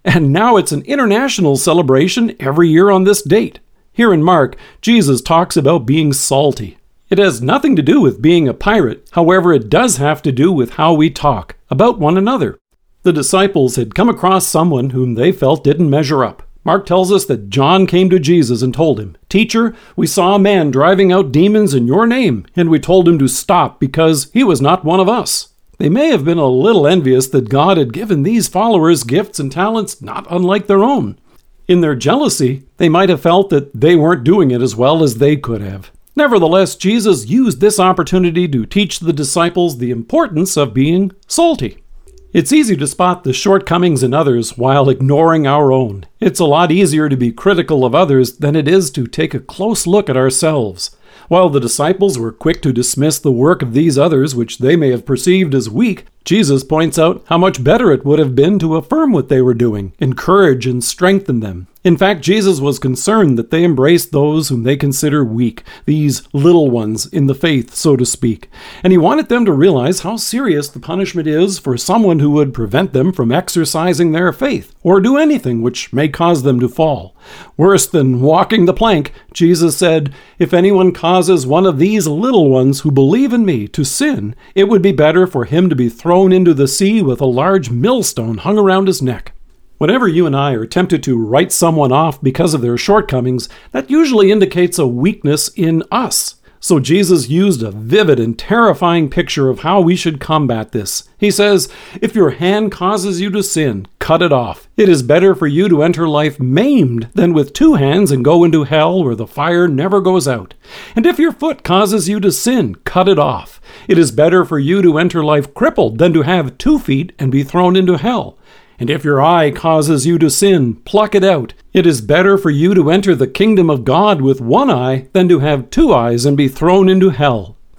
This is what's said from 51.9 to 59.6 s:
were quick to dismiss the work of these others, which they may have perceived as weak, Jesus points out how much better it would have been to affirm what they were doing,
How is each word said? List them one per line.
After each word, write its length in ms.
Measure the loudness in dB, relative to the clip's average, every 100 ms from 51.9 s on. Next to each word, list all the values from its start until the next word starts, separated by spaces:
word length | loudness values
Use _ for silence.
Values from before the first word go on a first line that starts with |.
| 0 -2 -2
were 100 | -8
quick 320 | -4 -4 -2
to 100 | -2
dismiss 460 | -2 -2 -2 -2 -2
the 140 | -2
work 300 | 0 2 0
of 100 | -2
these 260 | 0 0 2
others, 380 | 2 0 -2 -4
which 220 | -6 -4
they 180 | 0 0
may 140 | 0
have 140 | -2
perceived 520 | -4 -4 0 0 0 -2
as 120 | -4
weak, 360 | -2 -2 -4 -12 _
Jesus 380 | -2 0 2 0
points 360 | 0 -2 -2 0
out 240 | 0 -2 -2
how 120 | 0
much 260 | 0 0
better 260 | 0 2 2
it 140 | 0
would 140 | 2 0
have 180 | 2 2
been 220 | 2 2
to 160 | 0 -4
affirm 340 | -2 -2 0
what 180 | 0 0
they 120 | 2
were 140 | 2
doing, 380 | 2